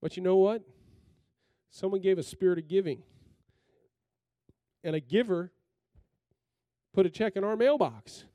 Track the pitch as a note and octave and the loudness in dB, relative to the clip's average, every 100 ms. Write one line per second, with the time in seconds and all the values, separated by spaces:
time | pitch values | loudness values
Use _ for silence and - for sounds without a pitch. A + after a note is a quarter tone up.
0 | E3 - F3+ F#3+ F#3+ A3+ - - _ _ | -8 -4 2 4 4 2 -8 -20 _ _
1 | _ _ _ _ _ _ _ - F#3+ G3 | _ _ _ _ _ _ _ -8 -4 0
2 | F#3+ F#3+ C#3 - F#3 F3 D#3 F#3 F#3 C3 | 0 0 -2 0 0 0 0 -2 -2 -6
3 | - _ _ _ _ _ _ _ _ _ | -10 _ _ _ _ _ _ _ _ _
4 | _ _ _ _ _ _ _ _ F3 D#3 | _ _ _ _ _ _ _ _ -6 -6
5 | B2+ F3+ A#3+ F3+ F3+ _ _ _ _ _ | 0 0 2 -2 -4 _ _ _ _ _
6 | _ _ _ _ _ _ _ _ _ - | _ _ _ _ _ _ _ _ _ 0
7 | F#3 D#3 A3 G3 G3+ A3 B3 D4 E3+ A2+ | 0 0 -4 -2 -4 0 2 2 0 -4
8 | - - - | -20 -20 -20